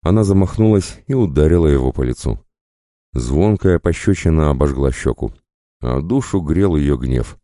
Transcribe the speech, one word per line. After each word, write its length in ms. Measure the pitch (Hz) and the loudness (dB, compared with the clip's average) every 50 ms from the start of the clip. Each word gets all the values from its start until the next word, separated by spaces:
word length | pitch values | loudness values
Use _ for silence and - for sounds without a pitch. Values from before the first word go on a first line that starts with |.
она 220 | - 85 92 107 107 | 0 0 2 2 2
замахнулась 720 | 98 98 98 98 95 - - 110 110 107 98 90 - - - _ | 2 2 2 2 0 0 0 2 4 4 2 0 -2 -12 -18 _
и 80 | - 139 | -4 -2
ударила 540 | 131 117 90 67 71 76 78 85 87 82 76 | -2 -2 0 2 2 2 4 4 4 4 4
его 220 | 71 67 64 65 | 2 2 0 -2
по 120 | 64 - | -2 -2
лицу. 360 | 65 62 62 - - - 55 - _ _ _ _ _ _ _ _ _ _ _ _ _ _ - | -4 -4 -4 -4 -4 -6 -6 -6 _ _ _ _ _ _ _ _ _ _ _ _ _ _ -8
Звонкая 640 | 64 58 60 65 78 92 107 107 95 - 95 90 80 | -6 -4 -2 0 2 2 2 2 2 2 2 2 2
пощёчина 720 | - 87 82 - - - 98 - - - 80 80 78 73 | 0 -2 -4 -2 0 -2 -2 0 0 0 2 2 2 2
обожгла 420 | 71 64 71 71 67 65 69 67 | 2 0 0 -2 0 0 -2 -2
щёку, 400 | 64 - - 65 60 _ - 55 - _ _ _ _ _ _ _ _ _ | -2 -2 -4 -4 -4 _ -6 -10 -10 _ _ _ _ _ _ _ _ _
а 220 | - 60 62 67 | -6 -4 -4 -4
душу 380 | 73 85 117 135 123 - - 98 | -2 -2 -2 -2 -2 -2 -4 -4
грел 360 | 82 73 80 87 101 95 82 | -2 -2 0 0 2 2 2
её 220 | 76 71 71 71 60 | 0 0 0 -2 -2
гнев. 400 | 62 64 64 62 60 - - - | -2 -4 -2 -2 -4 -6 -10 -20